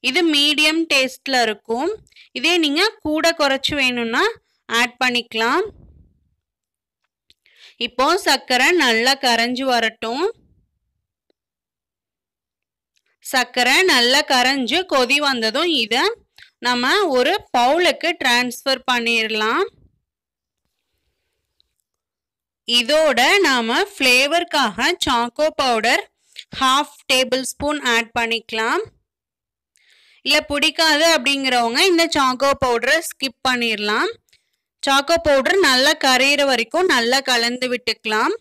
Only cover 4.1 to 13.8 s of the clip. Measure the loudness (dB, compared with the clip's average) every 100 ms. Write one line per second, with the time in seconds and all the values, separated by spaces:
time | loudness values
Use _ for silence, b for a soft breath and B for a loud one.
4.1 | -2 -2 -4 _ _ -6 -2 -2 -2 -2
5.1 | -2 -6 -4 -2 0 -4 -10 -20 -20 _
6.1 | _ _ _ _ _ _ _ _ _ _
7.1 | _ _ _ b b b b -8 -2 0
8.1 | 2 0 -2 0 2 2 4 2 2 2
9.1 | 0 0 0 0 -2 0 0 0 -4 -6
10.1 | -4 -4 -6 _ _ _ _ _ _ _
11.1 | _ _ _ _ _ _ _ _ _ _
12.1 | _ _ _ _ _ _ _ _ _ _
13.1 | _ -4 -2 -2 0 2 4